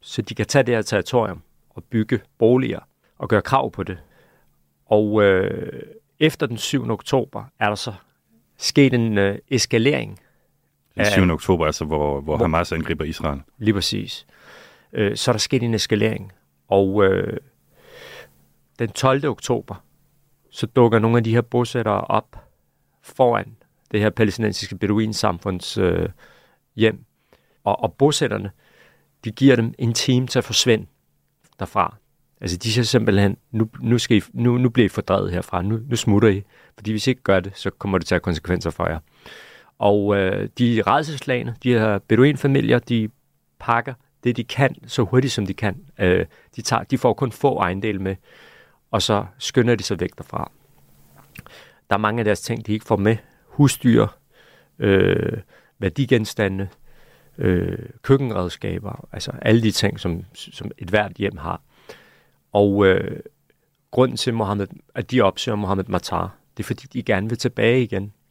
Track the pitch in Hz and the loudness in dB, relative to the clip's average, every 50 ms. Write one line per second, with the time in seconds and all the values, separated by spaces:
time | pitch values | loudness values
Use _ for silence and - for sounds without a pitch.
0 | _ - - - 107 - 120 - 107 - - 143 127 120 120 113 101 - - 101 | _ -10 -8 -8 -6 -6 -6 -6 -6 0 2 2 2 2 0 -2 0 0 -2 -2
1 | 87 - - 123 110 101 90 82 _ _ _ _ _ _ _ - - _ - 113 | -2 0 -2 -2 -2 -2 -6 -12 _ _ _ _ _ _ _ -20 -16 _ -4 -4
2 | 110 - 123 107 - _ _ _ 117 110 123 127 131 113 - - - _ _ _ | -2 0 -2 -4 -4 _ _ _ 4 4 4 4 2 -2 -6 -8 -10 _ _ _
3 | _ _ _ _ - 98 110 101 - - 135 135 135 123 - - 92 82 95 82 | _ _ _ _ -4 0 0 0 2 2 0 0 0 -2 -6 -8 -8 -8 -10 -14
4 | - _ _ _ _ _ _ _ _ _ _ _ _ _ _ _ _ _ 113 107 | -14 _ _ _ _ _ _ _ _ _ _ _ _ _ _ _ _ _ 2 2
5 | 107 104 107 107 104 98 95 92 98 101 - - - - - - - - - - | 2 2 2 4 4 4 4 4 2 -2 -4 -6 -8 -10 -12 -16 -18 -18 -20 -20
6 | _ _ _ _ 156 156 - - 156 120 120 110 - - - 135 120 120 113 101 | _ _ _ _ 0 0 2 0 -4 -4 -4 -6 -6 -4 -4 -4 -2 -2 -6 -6
7 | - - - 131 - - - 107 107 - _ _ 113 104 104 101 - 123 101 98 | -4 -2 0 0 -2 -2 -10 -14 -14 -14 _ _ -2 0 0 -2 -6 -10 -12 -14
8 | _ _ _ _ _ _ _ _ _ _ _ _ - - - 143 143 131 123 120 | _ _ _ _ _ _ _ _ _ _ _ _ -8 0 4 6 6 6 6 2
9 | 113 113 107 101 98 98 101 101 _ _ 139 120 - - - 117 113 135 151 135 | 2 2 2 2 0 0 -2 -4 _ _ -2 -2 -2 0 0 2 2 2 0 0
10 | - 101 98 - _ _ _ _ _ _ _ _ _ _ _ _ _ _ _ - | -4 -8 -12 -18 _ _ _ _ _ _ _ _ _ _ _ _ _ _ _ 0
11 | 104 104 101 95 95 90 82 76 - - 92 82 80 76 76 - 80 76 78 73 | 0 2 4 4 4 2 2 -2 0 0 2 2 2 0 -2 -4 -6 -4 -2 -2
12 | 73 73 71 69 71 78 76 73 117 85 78 82 87 - 82 82 71 - 82 73 | 0 0 -2 -4 -4 -4 0 0 0 2 2 0 -2 -2 -4 -6 -4 -4 -4 -4
13 | 80 78 80 - - 78 71 69 - _ _ _ 113 107 107 101 - - 110 101 | -4 -8 -6 -6 -4 -6 -6 -6 -10 _ _ _ -2 0 0 0 -2 -4 -6 -6
14 | 104 - - - - _ _ _ _ - - - - - _ _ _ _ - - | -8 -10 -12 -16 -18 _ _ _ _ -20 -20 -20 -20 -20 _ _ _ _ -4 -2
15 | 107 98 107 107 - - 120 107 - - - 131 120 117 113 107 - - 110 104 | -2 -2 -2 -2 -2 -2 0 -2 -2 -2 0 0 0 0 -2 -2 0 0 0 2
16 | 107 110 110 - 98 101 - _ _ _ _ _ _ _ 98 98 98 95 95 104 | 2 0 -2 -4 -12 -16 -20 _ _ _ _ _ _ _ 2 4 4 4 2 4
17 | 101 95 95 92 95 - - - _ _ _ _ _ _ _ _ _ - - - | 4 4 4 2 -2 -4 -6 -10 _ _ _ _ _ _ _ _ _ -20 -20 -20
18 | - - - - - _ _ _ _ _ _ _ _ _ _ - 120 110 - - | -20 -20 -20 -20 -20 _ _ _ _ _ _ _ _ _ _ -6 -6 -6 -4 0
19 | - 131 135 139 143 151 107 - - - 123 113 - - 95 - _ _ _ _ | 2 2 2 2 0 -4 -4 -6 -4 -4 -4 -4 -4 -10 -16 -18 _ _ _ _
20 | _ _ _ _ _ _ _ _ _ _ _ - - 110 _ 135 120 117 110 113 | _ _ _ _ _ _ _ _ _ _ _ -8 -8 -2 _ 4 6 6 6 4
21 | 107 113 117 120 113 113 113 120 120 _ - 120 120 - - 123 113 110 101 98 | 4 4 2 2 2 2 0 0 0 _ -2 -2 -2 -2 -4 -4 -2 0 -2 -2
22 | - - - 107 - _ - - - _ _ _ _ _ _ _ _ _ _ _ | -2 -2 -2 -2 -2 _ -20 -20 -20 _ _ _ _ _ _ _ _ _ _ _
23 | _ - - - 131 120 117 107 95 101 110 _ _ _ _ _ _ _ - 107 | _ -20 0 2 2 2 4 0 -2 -6 -14 _ _ _ _ _ _ _ -2 0
24 | 104 107 - - 113 104 92 - 110 104 95 - - - - 90 - 98 104 107 | 0 0 2 2 0 0 0 -2 -4 -4 -4 -4 -10 -10 -8 -6 -2 0 0 0
25 | 110 110 107 - - 107 90 87 - 104 92 90 - - - 104 98 90 87 87 | 0 -2 -4 -2 -2 -2 -2 -2 -6 -6 -6 -6 -8 -8 -4 0 0 2 2 0
26 | 85 85 - _ - _ _ _ _ _ _ _ _ _ _ - 110 110 110 - | -2 -4 -6 _ -20 _ _ _ _ _ _ _ _ _ _ 0 0 0 0 -2
27 | - _ _ _ _ _ _ _ _ _ _ _ _ 104 101 - - 110 - _ | -14 _ _ _ _ _ _ _ _ _ _ _ _ -2 -2 0 -2 -6 0 _
28 | 135 147 143 - 151 120 104 101 98 98 - _ _ _ _ _ _ _ _ _ | 2 2 2 2 -2 -2 -2 -4 -6 -8 -12 _ _ _ _ _ _ _ _ _
29 | _ _ _ _ - 113 107 - 131 135 127 123 113 110 - - 120 117 113 - | _ _ _ _ -12 -12 -4 4 6 6 6 6 2 -2 -4 -4 -2 -2 -2 -2
30 | - - 127 127 127 120 - 131 113 - - - - 127 113 110 104 - _ _ | 0 2 2 2 0 0 -2 -2 -2 0 -2 0 4 4 2 2 0 -10 _ _
31 | _ _ _ _ _ _ _ _ _ _ _ _ 98 - - 101 87 85 - _ | _ _ _ _ _ _ _ _ _ _ _ _ -10 -6 -2 -2 -2 -2 -4 _
32 | _ _ _ _ _ _ _ _ - 90 87 87 - 113 107 120 120 110 - 123 | _ _ _ _ _ _ _ _ -6 -6 -6 -4 -4 -2 0 0 0 2 2 2
33 | 110 110 98 98 101 98 - - _ _ - 110 113 110 _ - - 117 120 117 | 2 4 4 4 4 2 0 -4 _ _ -2 -2 -2 -2 _ -6 -2 0 0 0
34 | - - 120 104 - - - 123 117 123 120 123 127 123 117 127 113 98 - - | 2 2 2 2 2 0 -6 0 0 2 2 2 0 0 4 4 2 2 2 -4
35 | - - 98 98 98 95 87 87 - - - 90 87 101 110 113 117 143 120 - | -2 0 0 0 0 -2 -4 -6 -6 -4 -6 -4 -2 -2 -4 -4 -4 -6 -6 -2
36 | - 113 101 101 107 110 98 98 101 _ _ _ _ _ _ - 98 107 110 107 | 0 2 4 6 6 4 4 2 -4 _ _ _ _ _ _ -12 -8 -6 -4 -2
37 | - 135 127 - _ - 98 95 87 98 98 - - 95 - _ - 101 95 92 | -2 -2 -2 -2 _ 2 2 2 0 -4 -14 -8 -8 -8 -8 _ -6 -2 -2 -2
38 | 82 - 92 87 - - 85 78 _ 87 87 85 - 82 78 - 85 82 80 82 | 0 0 -2 -2 0 -2 -4 -4 _ -2 -4 -2 -2 -6 -4 -2 -4 -4 -4 -6
39 | _ _ _ _ _ - - - - - - - _ _ _ _ 107 101 101 104 | _ _ _ _ _ -20 -20 -20 -20 -20 -20 -20 _ _ _ _ 2 2 2 2
40 | 101 101 101 101 95 92 98 98 101 104 _ - 123 120 120 110 101 95 113 147 | 2 2 2 2 2 0 0 -2 -6 -8 _ 0 0 2 2 2 2 2 0 0
41 | 160 151 151 127 - - 131 123 120 120 113 - - 127 123 113 110 110 104 98 | 0 -4 -10 -10 -6 -4 -4 -4 -4 -8 -10 -6 -2 0 2 2 2 2 0 -2
42 | - _ 107 110 131 147 147 135 - 143 135 135 113 110 120 120 - - 120 113 | 0 _ 4 6 6 4 4 2 -2 0 0 0 2 2 2 0 0 -2 -2 -2
43 | 110 107 _ _ _ _ _ _ _ _ _ _ - - 117 117 117 - 127 _ | -2 -4 _ _ _ _ _ _ _ _ _ _ -2 0 0 0 -2 -4 -14 _
44 | _ _ _ _ - 120 117 117 113 _ - - 147 131 - - - - - - | _ _ _ _ -2 -2 -2 -2 -6 _ -2 0 0 0 0 -4 -14 -8 -2 -2
45 | 117 95 - 127 131 131 - - 104 92 95 - - 104 92 - - - - - | -2 2 2 2 2 2 -2 -4 -4 -4 -4 -4 -4 -4 -4 -4 -14 -20 -6 0
46 | - 92 90 90 87 - _ _ _ _ _ - 110 - 120 110 95 _ 135 123 | 2 2 2 2 0 -4 _ _ _ _ _ -10 -6 -2 -2 -2 -2 _ -4 0
47 | - 123 110 - 143 123 110 - - 143 143 - 95 87 92 98 101 110 101 95 | 2 0 0 2 -2 -6 -4 0 0 0 2 2 0 -2 -2 -2 -2 -4 -4 -2
48 | 95 95 98 - _ _ - - - - - - _ _ _ _ _ _ - 107 | -4 -4 -6 -6 _ _ -20 -20 -20 -20 -20 -20 _ _ _ _ _ _ -2 -2
49 | - - 110 101 - 95 - _ - - - 131 120 117 120 104 - - 104 85 | 0 2 0 0 0 -4 -12 _ -12 -2 0 0 2 2 2 0 0 -6 -4 -4
50 | 90 - - - - _ - - - - _ _ _ _ _ _ _ _ _ _ | -4 -6 -8 -12 -18 _ -8 -8 -8 -8 _ _ _ _ _ _ _ _ _ _
51 | _ _ _ - - _ _ - - - - - - - _ _ _ _ 104 101 | _ _ _ -20 -20 _ _ -20 -20 -20 -20 -20 -20 -20 _ _ _ _ -2 0
52 | 107 104 110 120 110 104 104 - - - 117 120 110 - 107 110 - - 113 101 | 0 0 0 0 0 0 0 0 -2 -6 -8 -6 -4 -4 -6 -6 -2 -2 0 2
53 | 98 107 113 113 - _ _ _ _ _ - - 147 131 - - - 123 113 117 | 4 2 2 0 -4 _ _ _ _ _ 2 4 4 4 4 2 2 4 4 4
54 | 107 101 - _ _ _ _ _ _ _ _ _ _ _ _ _ - 104 98 95 | 4 2 -2 _ _ _ _ _ _ _ _ _ _ _ _ _ 2 4 4 4
55 | 95 95 92 90 - - - 113 - _ _ - _ _ _ _ 101 95 - - | 4 4 2 2 0 -4 -4 -6 -10 _ _ -20 _ _ _ _ -6 -4 -2 -2
56 | 139 117 131 117 107 - - - 107 98 95 95 98 95 - _ - - - - | 0 2 2 0 0 -2 -4 -2 -2 -2 -2 -4 -6 -8 -10 _ -20 -20 -20 -20
57 | - _ _ _ _ _ _ - - 98 90 90 92 90 90 - - - - - | -20 _ _ _ _ _ _ -4 0 0 2 2 0 -2 -6 -8 -10 -14 -18 -16
58 | _ - 135 135 139 123 107 95 90 87 - - - 104 87 92 95 98 - - | _ 2 2 2 2 -2 -2 -4 -4 -4 -6 -8 -8 -8 -8 -6 -8 -10 -14 -14
59 | - - - - - - - - - 107 110 117 113 110 95 - - 101 - - | -16 -16 -14 -12 -12 -10 -12 -4 2 4 4 4 4 2 0 0 -2 -2 -2 -2
60 | - 92 85 92 92 - _ - - - - - - 98 - _ - 87 92 107 | -4 -4 -4 -4 -8 -14 _ -20 -20 -20 -18 -14 -14 -14 -12 _ -8 -2 0 0
61 | 104 98 92 - 98 98 - 82 73 85 87 85 _ _ _ _ _ - - - | 0 0 -6 -4 -4 -4 -4 -6 -8 -8 -8 -8 _ _ _ _ _ -20 -20 -20
62 | _ _ _ _ _ _ _ _ _ _ - 104 101 101 98 101 101 95 92 95 | _ _ _ _ _ _ _ _ _ _ 2 2 4 4 4 4 4 4 4 4
63 | 101 95 - - - - _ _ _ _ _ _ _ _ _ _ _ _ - 123 | 0 -6 -10 -12 -14 -18 _ _ _ _ _ _ _ _ _ _ _ _ 2 2
64 | 127 127 - 117 - 131 117 113 110 98 104 101 98 - - - _ _ _ - | 2 2 2 -4 -4 -4 -2 -2 -2 -2 -2 -4 -4 -6 -8 -20 _ _ _ -10
65 | - - 123 127 107 95 92 - - - 110 104 104 92 98 98 92 - 95 90 | -8 -2 2 2 2 2 2 -2 -6 -4 -4 -4 -2 -2 -2 -2 -2 -2 -4 -4
66 | - - 87 85 87 92 - _ _ _ _ - 107 - 107 - - - - 127 | -4 -4 -4 -4 -6 -6 -10 _ _ _ _ -12 -8 -8 -8 -10 -10 -12 -12 -10
67 | - - 110 95 101 113 117 113 - 123 - - 110 113 120 131 123 113 110 98 | -2 -2 -2 0 0 -4 -6 -4 -4 -4 -2 2 2 2 4 2 0 0 -2 -6
68 | 101 104 - _ _ _ | -6 -6 -12 _ _ _